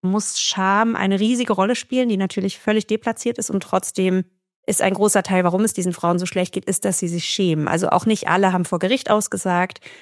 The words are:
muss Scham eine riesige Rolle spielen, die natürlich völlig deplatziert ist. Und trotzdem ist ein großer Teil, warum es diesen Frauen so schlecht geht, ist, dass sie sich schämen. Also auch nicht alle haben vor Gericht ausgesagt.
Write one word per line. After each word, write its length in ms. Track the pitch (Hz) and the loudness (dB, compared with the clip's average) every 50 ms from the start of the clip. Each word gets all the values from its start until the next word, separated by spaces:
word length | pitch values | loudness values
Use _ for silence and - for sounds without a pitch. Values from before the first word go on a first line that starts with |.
muss 400 | - 185 190 214 202 - - - | 0 0 0 0 -2 -4 -6 -4
Scham 540 | - - - 202 190 190 196 208 226 226 226 | -4 -4 -2 0 2 2 4 4 2 2 0
eine 240 | - 196 196 196 190 | 0 0 0 2 2
riesige 360 | 208 220 247 240 247 233 214 | 2 2 2 0 0 0 0
Rolle 200 | 185 190 208 247 | 0 2 0 0
spielen, 340 | - - _ 254 254 254 240 | -4 -4 _ -2 0 0 2
die 80 | 214 | 2
natürlich 440 | 190 190 190 - 208 190 196 - - | 0 0 -2 -2 -2 -4 -4 -6 -4
völlig 260 | - - 214 220 202 | -2 0 0 0 0
deplatziert 520 | - 214 220 - 240 226 - - 240 233 - | 0 -4 -2 -2 -4 -4 -2 -4 -4 -4 -4
ist. 120 | 208 - | -6 -4
Und 140 | - 196 - | -4 -4 -2
trotzdem 580 | - - 190 - - - - 190 185 185 190 180 _ _ _ _ _ _ _ _ | 0 -2 0 0 -2 -4 0 0 2 2 0 -2 _ _ _ _ _ _ _ _
ist 160 | - 202 - | -2 0 2
ein 140 | - 190 190 | 2 0 2
großer 300 | 185 202 208 - 202 185 | 2 2 2 2 2 2
Teil, 180 | - 196 185 | 2 0 2
warum 200 | 180 175 170 190 | 2 2 2 2
es 100 | 214 220 | 0 0
diesen 200 | - - 175 180 | 0 -2 -4 -4
Frauen 280 | 175 - - 170 175 180 | -4 0 0 0 0 0
so 60 | 180 | -2
schlecht 260 | 175 - 185 185 - | -2 -2 -4 -4 -2
geht, 140 | - 190 - | -4 -8 -4
ist, 180 | - 190 - - | -4 -4 -2 0
dass 160 | 202 180 - | -2 -2 0
sie 80 | - 170 | -2 -2
sich 160 | 175 175 - | -4 -4 -4
schämen. 420 | - - - 196 180 160 156 147 | -4 -2 0 2 2 2 2 0
Also 220 | - - 165 180 - | 0 0 0 2 2
auch 180 | - 180 - | 2 2 2
nicht 220 | 226 220 196 - - | 2 0 0 0 0
alle 240 | 165 185 196 190 | 2 4 4 4
haben 120 | 185 180 175 | 2 2 0
vor 140 | - - 165 | 0 -2 -2
Gericht 320 | 185 185 247 262 - - | 0 0 0 -2 2 0
ausgesagt. 680 | 214 214 208 - - 190 - 190 180 175 180 190 - - - - - - | 0 0 0 -2 -6 -4 -2 0 0 0 0 -2 -4 -16 -20 -20 -20 -20